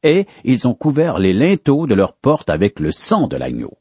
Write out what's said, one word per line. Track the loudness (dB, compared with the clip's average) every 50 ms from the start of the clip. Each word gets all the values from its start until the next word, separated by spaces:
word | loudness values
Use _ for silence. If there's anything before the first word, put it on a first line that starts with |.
| 2
et | 2 2 2 0 -4 -12 -8 -2
ils | -2 -2 0 0
ont | -2 -2
couvert | _ -2 -2 0 0 -2 -2 0
les | 0 0 2 2
linteaux | 2 2 2 2 0 _ 0 0 0 0
de | 0 2
leurs | 2 2 0 _
portes | _ 0 0 0 0 -2 -4
avec | -2 0 0 -2 _ -2
le | -6 -4
sang | -4 -4 -2 0 0 0 0
de | -2 -4
l'agneau. | -6 -6 -8 -8 -8 -10 -12 -14 _